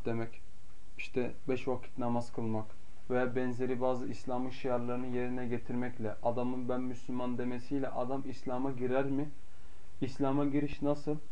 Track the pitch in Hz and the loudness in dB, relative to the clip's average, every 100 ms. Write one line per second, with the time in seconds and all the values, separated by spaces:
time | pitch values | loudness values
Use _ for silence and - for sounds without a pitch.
0 | 120 113 113 - - - - - - - | 0 0 0 -2 -2 -2 -2 -2 -2 -2
1 | - 131 120 - - 127 131 123 - - | 0 0 0 0 0 0 0 0 -2 0
2 | 120 120 120 - 113 107 110 - - - | 2 2 0 0 2 0 0 -2 -2 -2
3 | - 127 127 123 127 120 127 123 127 123 | 0 2 2 2 0 0 0 2 2 2
4 | 131 117 127 123 127 - 131 123 120 123 | 0 -2 0 0 0 0 0 2 2 0
5 | 127 123 123 127 123 120 - 123 123 120 | 0 0 0 0 0 0 0 0 0 0
6 | 107 104 123 117 123 127 123 127 127 123 | -2 0 0 0 0 0 0 0 0 -2
7 | - 123 123 123 123 123 - 143 127 - | -2 -2 0 0 0 -2 0 0 0 0
8 | 123 135 135 127 131 127 139 123 123 131 | 0 0 -2 -2 -2 0 0 0 2 2
9 | 139 139 151 - - - - - - - | 2 0 0 -2 -2 -2 -2 -2 -2 0
10 | 131 - 135 143 143 143 143 - 143 147 | 0 2 2 2 2 2 0 0 2 2
11 | 151 151 - | 0 0 -2